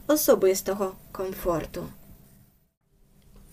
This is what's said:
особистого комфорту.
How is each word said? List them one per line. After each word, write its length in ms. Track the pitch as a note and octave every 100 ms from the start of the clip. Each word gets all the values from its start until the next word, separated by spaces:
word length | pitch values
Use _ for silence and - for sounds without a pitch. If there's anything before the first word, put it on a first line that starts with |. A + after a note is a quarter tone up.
| -
особистого 840 | D4+ - G#3+ F#3+ F#3+ - G3 F#3+ F#3+ -
комфорту. 720 | - F#3+ F#3 F3+ E3 - - - - - - - - _ _ _ _ _ _ _ _ _ - -